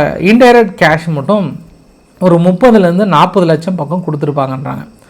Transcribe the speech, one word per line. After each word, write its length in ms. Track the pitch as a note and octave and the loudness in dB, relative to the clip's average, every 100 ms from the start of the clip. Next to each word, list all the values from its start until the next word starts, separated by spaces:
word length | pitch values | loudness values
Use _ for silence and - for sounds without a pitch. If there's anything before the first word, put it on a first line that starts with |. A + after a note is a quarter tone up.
| D3 - | 2 -2
இன்டைரக்ட் 580 | F3+ A#3 B3+ A#3+ G#3+ - | 2 4 6 4 2 0
கேஷ் 320 | D#3+ D#3 E3+ | 0 0 -4
மட்டும் 560 | D3+ C3+ G#3 D#3+ - - _ _ _ _ - | -6 -2 -2 -4 -10 -18 _ _ _ _ -2
ஒரு 180 | F#3 E3+ | 0 2
முப்பதுலேருந்து 680 | F3 F3+ B3+ A3 F3+ F3 G#3 | 0 2 4 4 2 0 0
நாற்பது 400 | D3 F3 G3+ E3+ | 2 2 0 0
லட்சம் 300 | D#3 F3 F3+ | -2 -4 -6
பக்கம் 280 | C#3 F3+ D#3+ | -6 -6 -6
கொடுத்துருப்பாங்கன்றாங்க. 800 | D3 D3 C#3+ C3+ C3+ C3+ C3+ D3 - | -6 -4 -4 -6 -6 -10 -12 -16 -20